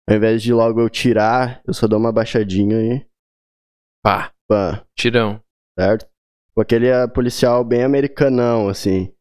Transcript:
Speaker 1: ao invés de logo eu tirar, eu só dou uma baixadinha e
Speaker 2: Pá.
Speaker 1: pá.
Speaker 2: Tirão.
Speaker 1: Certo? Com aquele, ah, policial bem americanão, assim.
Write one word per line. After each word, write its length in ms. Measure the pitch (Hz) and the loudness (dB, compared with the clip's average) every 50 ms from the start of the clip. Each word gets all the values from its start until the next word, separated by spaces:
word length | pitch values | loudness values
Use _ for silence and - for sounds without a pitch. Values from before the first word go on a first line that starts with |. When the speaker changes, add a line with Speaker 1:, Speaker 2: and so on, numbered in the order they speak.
| - - | -2 0
Speaker 1:
ao 80 | 107 | 0
invés 260 | 107 107 110 113 113 107 | 2 2 2 0 0 0
de 100 | 117 120 | 0 0
logo 280 | 117 113 117 110 113 | 2 2 0 0 0
eu 100 | 117 110 | -2 -2
tirar, 680 | - - - 127 113 107 104 110 117 127 127 120 117 - - | -2 -2 0 0 2 2 2 2 0 0 -2 -4 -6 -12 -10
eu 60 | - - | -10 -6
só 120 | - - | -2 0
dou 120 | 107 110 107 | 0 0 2
uma 100 | 113 117 110 | 0 0 0
baixadinha 680 | 110 110 - - 117 107 98 92 98 101 101 110 113 110 | -2 -2 -2 -2 -4 -2 -2 0 0 0 0 0 0 -2
e 240 | 113 123 139 139 _ _ _ _ _ _ _ _ _ _ _ _ _ _ _ _ _ _ _ - | -2 -4 -6 -8 _ _ _ _ _ _ _ _ _ _ _ _ _ _ _ _ _ _ _ 0
Speaker 2:
Pá. 300 | 107 98 95 98 - _ _ _ - | 0 0 0 -2 -8 _ _ _ -2
Speaker 1:
pá. 360 | 107 104 98 87 - 104 - _ _ - | 0 0 0 -2 -4 -6 -10 _ _ -4
Speaker 2:
Tirão. 420 | - 120 117 123 113 104 104 107 _ _ _ _ _ _ - - | -4 0 0 0 0 0 -4 -8 _ _ _ _ _ _ -6 -2
Speaker 1:
Certo? 280 | 92 95 110 110 - - _ _ _ _ _ _ _ _ - | 0 0 0 0 -2 -10 _ _ _ _ _ _ _ _ -4
Com 60 | - | -2
aquele, 300 | 107 - 117 117 120 127 | 0 2 2 2 4 2
ah, 160 | 127 123 123 120 | 2 2 0 -2
policial 560 | 120 131 123 120 - - - 123 120 123 123 | -2 -2 -2 -2 -2 0 0 2 2 2 0
bem 180 | 117 120 120 123 | 0 0 0 2
americanão, 840 | 135 139 139 139 139 143 - 147 139 131 123 120 120 117 113 107 98 | 2 0 0 0 -2 -2 0 0 2 2 2 0 0 0 0 0 -2
assim. 440 | 95 - - 101 95 95 92 95 - _ | -4 -2 -2 0 0 0 -2 -4 -10 _